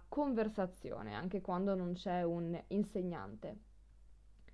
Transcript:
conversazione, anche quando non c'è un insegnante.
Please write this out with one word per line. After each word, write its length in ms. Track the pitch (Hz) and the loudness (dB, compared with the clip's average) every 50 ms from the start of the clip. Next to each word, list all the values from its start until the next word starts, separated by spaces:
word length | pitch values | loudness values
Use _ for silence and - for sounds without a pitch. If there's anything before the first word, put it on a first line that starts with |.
| - | -4
conversazione, 1040 | - - 285 294 277 240 226 214 214 214 208 185 180 - - - - - - 110 107 104 | -2 0 2 4 4 4 4 2 2 2 2 0 0 -2 -6 -8 -6 -6 -6 -4 -4 -4
anche 280 | 110 165 185 208 190 | -2 -2 0 -2 -2
quando 340 | 185 - 180 180 196 196 196 | 0 0 0 2 4 4 4
non 180 | 185 175 175 180 | 4 2 0 -2
c'è 300 | 180 - 190 175 180 175 | -2 0 0 2 4 4
un 360 | 170 170 170 170 165 175 - - | 2 2 2 0 0 -2 -4 -4
insegnante. 920 | - 190 202 202 202 - 190 180 180 170 135 95 196 214 - - - 208 - - - - - - - - - - - - - - - - - - - | 0 2 2 2 2 0 0 0 0 -2 -4 -6 -8 -10 -10 -10 -10 -10 -12 -14 -20 -20 -20 -20 -20 -20 -20 -20 -20 -20 -20 -20 -20 -20 -20 -20 -20